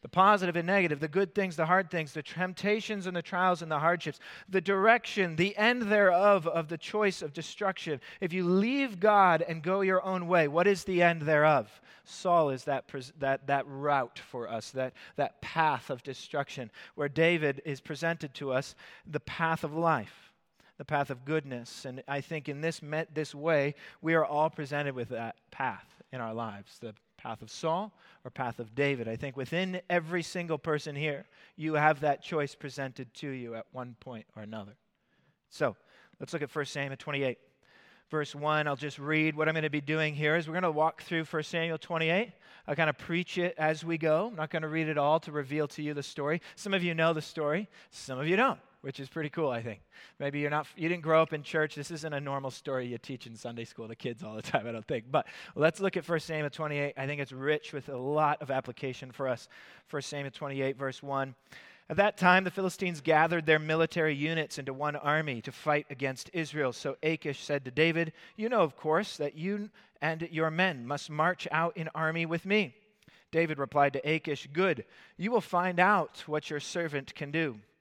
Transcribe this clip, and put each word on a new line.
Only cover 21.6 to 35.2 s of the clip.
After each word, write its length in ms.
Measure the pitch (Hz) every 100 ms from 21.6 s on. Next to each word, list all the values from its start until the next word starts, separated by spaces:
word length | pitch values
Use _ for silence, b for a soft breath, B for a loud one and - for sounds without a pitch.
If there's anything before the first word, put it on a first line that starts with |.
| 117 - 139
And 180 | 127 -
I 100 | 143
think 300 | 139 160 143
in 100 | 143
this 220 | 160 160
me-, 240 | 147 156 160
this 200 | 151 151
way, 420 | 143 156 156 139 143 B B
we 140 | 160 165
are 100 | 151
all 240 | 147 156
presented 460 | - 143 143 143 131
with 140 | 117
that 280 | 117 113 - _
path 540 | - 131 95 - _ -
in 80 | 131
our 140 | 113
lives, 440 | 110 113 104 98 -
the 140 | 117 104 _ _
path 240 | 123 110
of 80 | 110
Saul 440 | - 165 165 208 _ b b 127
or 60 |
path 280 | - 123 117
of 160 | 113 117
David. 320 | 143 135 113
I 80 | 113
think 220 | 139 127
within 420 | 131 165 190 185 -
every 320 | 175 160 180
single 340 | 165 185 175 156
person 360 | 170 151 156
here, 320 | 143 151 143 - b b b
you 200 | 156 151
have 260 | 151 147
that 200 | 147 139
choice 320 | - 165 143
presented 600 | - 147 127 135 123 127 -
to 140 | 147
you 260 | 131 120 113
at 100 | 107
one 240 | 127 123 117
point 240 | - 117 110 -
or 80 |
another. 320 | 107 110 101 101 _ _ _ _